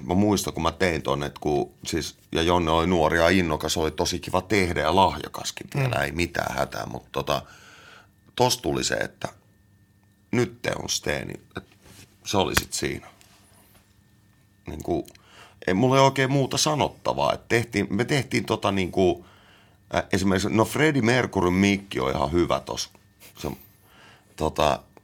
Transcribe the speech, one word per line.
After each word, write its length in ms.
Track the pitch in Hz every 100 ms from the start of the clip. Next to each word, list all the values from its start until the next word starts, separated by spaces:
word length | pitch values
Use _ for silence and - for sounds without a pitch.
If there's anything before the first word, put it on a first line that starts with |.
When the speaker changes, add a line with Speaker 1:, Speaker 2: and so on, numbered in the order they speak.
Speaker 1:
mä 120 | 67
muistan, 380 | 90 104 98 -
kun 100 | 80
mä 100 | 80
tein 300 | 80 92 78
ton, 200 | 65 69
et 160 | 71 -
kun, 320 | - 73 - - -
siis, 300 | 82 71 - -
ja 100 | -
Jonne 280 | 82 90 80
oli 160 | 82 82
nuori 320 | 90 78 85
ja 100 | 82
innokas, 480 | 95 85 76 78 85
oli 140 | 78
tosi 300 | 78 82 87
kiva 200 | - 92
tehdä 400 | - 104 90 82
ja 160 | 73 92
lahjakaskin 680 | 90 76 - - - - -
vielä, 220 | 143 131 -
Speaker 2:
Mm. 60 |
Speaker 1:
ei 100 | 71
mitään 440 | 78 87 - - 65
hätää, 300 | 69 - 55
mut 260 | 60 -
tota, 300 | 67 69 71 67 - - - - - - _ _ -
tossa 260 | 123 -
tuli 220 | 82 67
se, 100 | 65
että 340 | 55 50 - - - _ _ _ _ _ _ _ _ -
nyt 300 | 117 120 -
te 100 | - -
on 60 | -
Steeni, 440 | - - 71 50 50 - -
et 80 | - _ - - - _ -
se 100 | 101
oli 180 | 80
sit 180 | - -
siinä. 340 | - 69 - - - - _ _ _ _ _ _ _ _ _ _ _ _ _ -
Niinku, 400 | 78 - 82 - - _ - - - -
ei, 80 |
mulla 220 | 95 127 135
ei 60 |
oikein 280 | 135 135 131
muuta 260 | 143 123 147
sanottavaa, 720 | 156 151 90 - 65 64 69
et 160 | - -
tehtiin, 380 | 117 117 101 95
me 140 | 101
tehtiin 400 | 120 143 - 123
tota 280 | 98 107 101
niinku, 540 | 98 90 - 92 - - - - - _ _ -
äh, 80 | 92 -
esimerkiksi, 360 | 101 98 95 98
no 140 | 104
Freddie 380 | 107 117 156 139
Mercuryn 500 | 110 127 104 98 90
mikki 480 | 90 101 98 - 62
on 100 | 64
ihan 220 | 73 69
hyvä 280 | 87 73 65
tossa, 300 | - 62 - - _ _ - -
se, 100 | 76 - - _ _ - - - _ -
tota, 460 | 78 78 76 67 - -